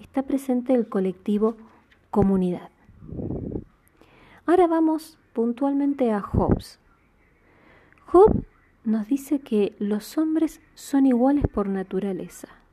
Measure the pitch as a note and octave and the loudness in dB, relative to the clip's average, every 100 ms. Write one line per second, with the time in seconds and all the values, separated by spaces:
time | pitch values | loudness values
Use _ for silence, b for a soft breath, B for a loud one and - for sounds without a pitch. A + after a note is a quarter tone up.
0 | - C4+ C4+ C4+ C4+ B3 B3 B3+ A3+ G3+ | -10 -8 -4 -6 -2 -4 0 0 0 -2
1 | F#3+ F#3 - G#3 A3 A3 B B B _ | -4 -4 -4 0 0 -2 B B B _
2 | _ G#3+ G3 F#3+ F#3 E3+ F3 _ _ - | _ 2 2 2 0 -4 -12 _ _ -20
3 | - - - - - - - _ _ b | -16 -10 -8 -8 -8 -10 -12 _ _ b
4 | b b b b - F4+ E4+ E4 D#4+ D#4+ | b b b b 0 4 4 4 2 0
5 | - - _ - A#3 A#3 C#4 C#4 C#4+ C#4 | -6 -20 _ -4 -2 -2 -2 0 -2 0
6 | A#3+ G#3 F3+ - F3 F#3 - - _ _ | 0 -2 0 0 2 0 -4 -20 _ _
7 | _ _ _ b b b b b b b | _ _ _ b b b b b b b
8 | - F4 G#4+ - - _ _ _ A3+ A3 | 2 6 6 4 -4 _ _ _ -4 -4
9 | G#3 C4+ - C#4+ - G#3 G3+ - G#3 G#3 | -2 -4 -2 -6 -2 -2 -2 -2 -4 -4
10 | - D4+ D#4+ D#4 D#4 - _ - - C#4 | -4 -4 0 0 -2 -6 _ -20 -4 2
11 | C4+ A#3+ B3+ C#4+ - A3+ G3 F#3+ F#3 F#3 | 4 4 2 2 0 -2 -4 -4 -6 -6
12 | G3 F#3 F3+ - - - _ | -6 -8 -10 -16 -20 -20 _